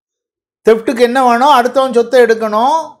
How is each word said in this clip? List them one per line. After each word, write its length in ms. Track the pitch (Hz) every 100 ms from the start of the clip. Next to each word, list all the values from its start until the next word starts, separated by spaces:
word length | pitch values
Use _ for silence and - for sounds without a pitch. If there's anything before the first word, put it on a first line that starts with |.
| _ _ _ _ _ _ -
தெஃப்ட்டுக்கு 360 | 226 226 233 240
என்ன 120 | 254 254
வேணும்? 280 | 233 277 262
அடுத்தவன் 400 | 240 262 262 240
சொத்தை 220 | 233 262 233
எடுக்கணும். 520 | 226 220 214 247 320 - -